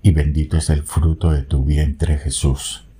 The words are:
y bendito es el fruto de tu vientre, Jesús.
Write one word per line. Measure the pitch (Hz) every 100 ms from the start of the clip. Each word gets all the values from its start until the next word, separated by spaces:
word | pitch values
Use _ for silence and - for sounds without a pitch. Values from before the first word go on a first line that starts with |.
y | 104
bendito | 78 71 73 78 82
es | -
el | 76
fruto | 73 - 80 78 85
de | 76
tu | 67 73
vientre, | 69 76 76 69 82 73
Jesús. | 73 - 73 65 - - -